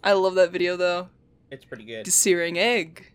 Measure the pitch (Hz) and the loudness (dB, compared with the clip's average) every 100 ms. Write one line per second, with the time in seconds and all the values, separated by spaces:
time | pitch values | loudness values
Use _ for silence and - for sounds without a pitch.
0 | 190 202 190 185 180 180 175 180 180 175 | 4 4 4 4 2 4 -2 0 0 -2
1 | 180 _ _ _ _ 135 - 120 110 113 | -6 _ _ _ _ -20 -18 -18 -14 -12
2 | 104 - - 175 170 170 220 240 160 165 | -2 0 2 0 0 -2 0 0 -4 -12
3 | - | -20